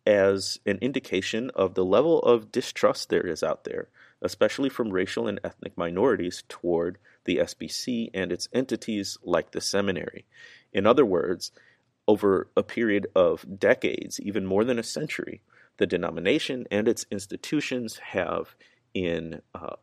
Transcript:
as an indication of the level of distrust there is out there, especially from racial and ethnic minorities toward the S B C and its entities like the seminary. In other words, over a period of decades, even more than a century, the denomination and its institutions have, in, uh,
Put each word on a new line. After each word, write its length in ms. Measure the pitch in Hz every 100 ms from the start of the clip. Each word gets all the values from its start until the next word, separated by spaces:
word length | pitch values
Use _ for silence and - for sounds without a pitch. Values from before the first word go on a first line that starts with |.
| -
as 520 | 104 98 98 98 - -
an 140 | 98
indication 720 | 120 - - 95 - 110 127
of 240 | - 95 95
the 100 | 92
level 320 | 101 156 165
of 280 | - 120 107
distrust 580 | 123 - - - - -
there 180 | 85 90
is 160 | 78
out 220 | 80 71 -
there, 220 | - - _ - _
especially 480 | 92 - 107 - 135
from 220 | - 113
racial 380 | 92 92 - 117
and 120 | 98
ethnic 340 | 90 - - -
minorities 680 | 85 87 131 98 90 - -
toward 480 | - 87 82 85 92 _ _ -
the 140 | 90
S 140 | 85
B 140 | - -
C 420 | - - 117 113 95
and 160 | 90
its 180 | 90 -
entities 680 | 117 131 113 - 104 98 -
like 300 | - 82 -
the 100 | 87
seminary. 640 | - 95 101 85 - - - - - - _
In 140 | 98 104
other 180 | 131 120
words, 460 | 87 82 87 - - _ _ _ _ -
over 420 | 104 101 92 - -
a 60 |
period 420 | 101 - 117 101 95 92
of 300 | 87 82 - 98
decades, 600 | 101 127 107 - - -
even 280 | 101 101 95
more 160 | 95
than 160 | 120 120
a 40 |
century, 600 | 113 - 156 - - - _ _ _ -
the 80 | 90
denomination 800 | 90 85 80 90 151 - 127 113
and 160 | 101 110
its 180 | 107 -
institutions 840 | 104 - - - 151 - 127 113 -
have, 580 | - 101 85 85 80 _ _ _ _ 98
in, 480 | 90 82 82 80 -
uh, 220 | - - -